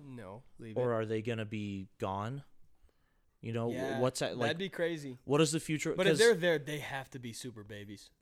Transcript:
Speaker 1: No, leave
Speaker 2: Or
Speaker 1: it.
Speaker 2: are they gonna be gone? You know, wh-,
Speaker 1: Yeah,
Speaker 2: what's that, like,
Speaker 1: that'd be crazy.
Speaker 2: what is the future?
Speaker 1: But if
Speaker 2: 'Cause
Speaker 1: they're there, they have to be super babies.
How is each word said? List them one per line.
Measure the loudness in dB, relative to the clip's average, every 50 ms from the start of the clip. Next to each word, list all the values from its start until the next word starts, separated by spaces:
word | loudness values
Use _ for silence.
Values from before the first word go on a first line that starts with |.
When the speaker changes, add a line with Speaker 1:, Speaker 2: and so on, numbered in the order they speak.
| -8
Speaker 1:
No, | -12 -14 -14 -12 -12 -14 -16 -16 -18 -18 -16
leave | -12 -6 -2 0
Speaker 2:
Or | 2 2
Speaker 1:
it. | 2
Speaker 2:
are | 2 2 0
they | 0 0 0
gonna | -2 -2 -2 -2
be | -4 -4 -4 -4 -4 -4 -6 -8 -10 _ -4
gone? | -4 -2 -2 -2 -2 -4 -6 -8 -10 -14 -18 -20 -20 -20 -20 _ -20 -20 _ _ _ _ _ _ _ _ _ _
You | -6 -4
know, | -2 0 0 0
wh-, | 0
Speaker 1:
Yeah, | 0 -2 -2 0 2
Speaker 2:
what's | 2 2 2 0
that, | -2 -2 0 0
like, | 0 0
Speaker 1:
that'd | 0 0
be | -4 -6
crazy. | -2 -2 -2 0 -2 -2 -6 -8 -12 -8 _
Speaker 2:
what | 4 6 6
is | 6 6
the | 4 0
future? | -2 -2 -2 -2 0 0 0
Speaker 1:
But | 4 4
if | 6
Speaker 2:
'Cause | 6 8
Speaker 1:
they're | 8 8 6
there, | 6 4 2 2 2
they | 0 -4 -8 -6
have | -6 -6 -6 -8 -8 -8
to | -10 -10
be | -10 -10 -10
super | -10 -10 -12 -12 -12 -14
babies. | -14 -12 -12 -12 -12 -14 -14 -16 -20 _ _